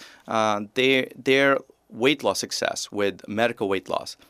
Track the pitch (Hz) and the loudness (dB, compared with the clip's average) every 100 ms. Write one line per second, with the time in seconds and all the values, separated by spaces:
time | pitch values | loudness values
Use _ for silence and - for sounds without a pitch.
0 | - - - 110 110 104 104 131 131 131 | -20 -20 -4 0 0 0 -4 0 2 2
1 | - - 135 135 139 135 - _ _ 110 | 0 -4 2 4 4 2 -4 _ _ 0
2 | 135 151 104 92 - - - - - 101 | 0 2 0 -2 -4 -4 -2 -4 -6 -2
3 | 98 90 - 107 117 117 101 98 - - | -2 -2 -6 -2 -2 0 -2 -2 -2 -6
4 | - - | -6 -14